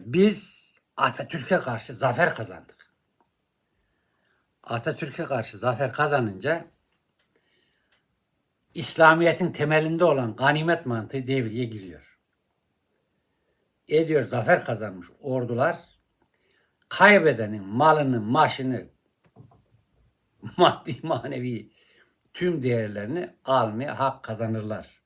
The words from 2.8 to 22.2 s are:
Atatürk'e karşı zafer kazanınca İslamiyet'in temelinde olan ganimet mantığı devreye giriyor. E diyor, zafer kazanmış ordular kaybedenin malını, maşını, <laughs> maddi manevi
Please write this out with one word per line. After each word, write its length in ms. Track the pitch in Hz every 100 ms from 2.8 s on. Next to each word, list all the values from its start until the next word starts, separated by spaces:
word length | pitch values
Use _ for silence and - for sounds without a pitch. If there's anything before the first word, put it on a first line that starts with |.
| _ _ _ _ _ _ _ _ _ _ _ _ _ _ _ _ _ _
Atatürk'e 600 | - 117 160 - 156 147
karşı 340 | 151 131 110 101
zafer 340 | 120 120 135
kazanınca 720 | - 151 143 110 95 123 165 165 _ _ _ _ _ _ _ _ _ _ _ _ _ _ _ _ _ _ _ _
İslamiyet'in 760 | 175 139 - 160 160 170 - 175
temelinde 520 | - 147 156 156 165
olan 320 | 170 139 120 107
ganimet 500 | 135 151 160 165 131
mantığı 400 | 113 104 135 123
devreye 380 | 135 113 110
giriyor. 540 | 120 107 95 - _ _ _ _ _ _ _ _ _ _ _ _ _ _ _ _ _ _ -
E 200 | 151 160
diyor, 140 | 151
zafer 420 | 113 120 113 175
kazanmış 420 | - 113 104 92 - _
ordular 580 | 143 127 120 120 151 170 - _ _ _ _ _ _ _ _ _ _
kaybedenin 760 | - 190 202 160 117 104 107
malını, 560 | 95 113 156 156 135 120
maşını, 680 | 104 139 143 - 131 120 78 _ _ _ _ _ - _ _ _ _ _ _ _ _ _
<laughs> 140 | 110 -
maddi 440 | 165 - - 127
manevi 680 | 160 135 143 135 123 113 - _ _ _ _ _